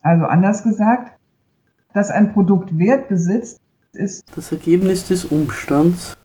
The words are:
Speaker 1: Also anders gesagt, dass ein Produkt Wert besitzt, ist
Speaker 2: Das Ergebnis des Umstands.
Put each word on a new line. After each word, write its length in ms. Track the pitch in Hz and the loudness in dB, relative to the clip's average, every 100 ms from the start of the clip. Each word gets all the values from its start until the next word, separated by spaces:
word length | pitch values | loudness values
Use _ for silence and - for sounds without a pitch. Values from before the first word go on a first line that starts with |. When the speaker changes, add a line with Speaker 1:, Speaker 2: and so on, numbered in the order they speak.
Speaker 1:
Also 240 | 156 170 156 | 2 2 2
anders 360 | 165 196 208 | 2 2 0
gesagt, 500 | 226 208 214 240 - _ _ _ _ _ _ _ _ | -2 0 0 0 -4 _ _ _ _ _ _ _ _
dass 160 | 202 202 | -4 -2
ein 220 | - 202 | 2 2
Produkt 460 | - 185 190 - 160 | 2 2 2 0 0
Wert 300 | 185 269 - | 2 0 0
besitzt, 520 | 190 170 226 240 - _ _ _ | -2 0 -2 -6 -18 _ _ _
ist 320 | - 196 - _ | -8 -8 -8 _
Speaker 2:
Das 180 | - 151 | -16 -10
Ergebnis 540 | 156 - 175 190 180 - | -8 0 2 2 -2 -2
des 160 | 185 | -4
Umstands. 920 | - 151 147 - - 143 165 175 - - | 0 -2 -2 -6 -2 2 2 2 -8 -18